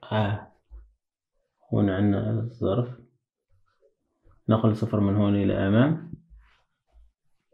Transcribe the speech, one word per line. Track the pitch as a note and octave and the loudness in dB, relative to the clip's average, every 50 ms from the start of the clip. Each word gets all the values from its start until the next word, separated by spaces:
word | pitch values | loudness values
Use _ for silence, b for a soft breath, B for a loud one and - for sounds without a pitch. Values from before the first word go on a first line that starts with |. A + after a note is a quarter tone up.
| - - | -10 -6
آه، | A2+ G#2+ G#2 G2+ G#2 - - - _ _ _ _ - - - - _ _ _ _ _ _ _ _ _ _ _ _ _ _ _ - - | -2 -2 -2 -2 -4 -6 -10 -14 _ _ _ _ -20 -20 -20 -20 _ _ _ _ _ _ _ _ _ _ _ _ _ _ _ -4 -2
هون | A2 G#2 G2 | 0 0 0
عنا | F#2+ F#2+ G#2 G#2 G2 G2 G#2+ G#2+ | 0 0 0 0 0 0 -2 -4
الظرف، | A2 G#2+ A2 A#2 - - - A2+ A#2 B2+ A#2+ - - - - _ _ _ _ _ _ _ _ _ _ _ _ _ _ _ _ _ _ _ _ _ _ _ _ _ _ _ _ - | -4 -4 -6 -8 -8 -6 -4 -2 -2 -2 -4 -4 -8 -14 -20 _ _ _ _ _ _ _ _ _ _ _ _ _ _ _ _ _ _ _ _ _ _ _ _ _ _ _ _ 0
نقل | A2 A2 - A2+ | 2 2 2 2
الصفر | G#2 - - G#2+ - G#2 | 0 0 -2 -2 0 2
من | G2+ G2+ G2 | 2 2 2
هون | G2+ G#2 G2+ G2+ | 2 2 2 2
إلى | G2+ G2 G2 G2 G2 G2 F#2+ | 2 2 0 0 0 0 2
أمام. | G2+ A2+ C3 D3+ E3 E3 - - - - _ _ - - - _ _ _ _ _ _ _ _ _ _ - - _ _ _ _ _ _ _ _ _ | 4 4 4 4 2 -2 -6 -12 -18 -20 _ _ -20 -20 -20 _ _ _ _ _ _ _ _ _ _ -20 -20 _ _ _ _ _ _ _ _ _